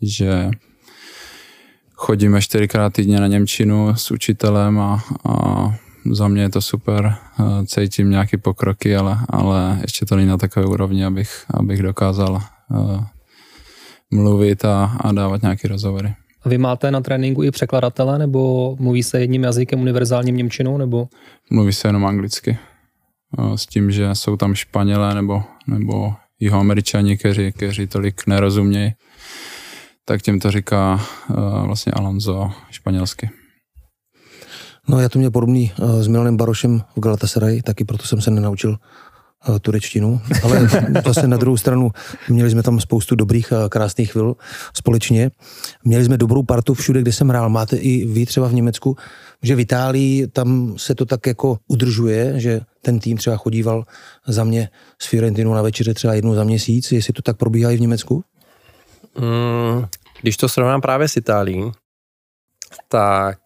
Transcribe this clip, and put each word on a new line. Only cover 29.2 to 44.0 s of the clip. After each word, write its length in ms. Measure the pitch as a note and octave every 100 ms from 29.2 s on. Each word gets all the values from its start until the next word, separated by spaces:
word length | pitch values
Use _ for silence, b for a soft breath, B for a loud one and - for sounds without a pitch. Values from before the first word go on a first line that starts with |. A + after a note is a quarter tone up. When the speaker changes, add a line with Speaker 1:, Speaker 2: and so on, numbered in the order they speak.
| B B B B B B B B
Speaker 1:
tak 160 | - G#2
těm 180 | - G2+
to 120 | G#2
říká, 500 | G2+ - G2+ F#2+ F#2+ G#2+ B B
eh, 40 | G#2+ G2+ G2+
vlastně 260 | G2 G#2+ -
Alonso 600 | - G2 G2 G2 F#2+ G2+ B B
španělsky. 580 | - F#2+ F#2+ F#2 - A2 b b b _ - _ _ _ B B B B B B B -
Speaker 3:
No, 120 | C3
já 100 | B2
to 100 | C3
měl 120 | C3
podobný, 400 | A#2+ A#2+ B2+ A2+ -
eh, 240 | A#2 A2+
s 40 | G#2+
Milanem 300 | A#2 A#2+ A2
Barošem 460 | A2+ A2 A#2+ A#2 -
v 40 | -
Galatasaray, 600 | A2 G#2 G#2+ A2+ A2 A2+
taky 240 | A#2 G2+
proto 220 | G#2 G#2+ -
jsem 140 | G#2+
se 100 | A2+
nenaučil, 460 | G#2+ G#2 G2 A2 G#2+ B B B B B _ -
eh, 40 | G#2
turečtinu. 600 | - G#2+ - A2 G#2+ A#2+ A#2 -
Ale 240 | A#2 B2+ A#2 C3+
<laughs> 200 | A#2 C#3
zase 220 | C#3 B2 C3
na 100 | A#2+
druhou 200 | A#2+ A#2+
stranu, 340 | C#3 B2+ B2 - B B -
měli 200 | A#2+ A#2+
jsme 140 | A2+
tam 160 | A2+ A#2
spoustu 360 | - A2 -
dobrých 380 | A#2 G2 A#2 A2
a 160 | A2+ G#2
krásných 420 | A2 G#2 -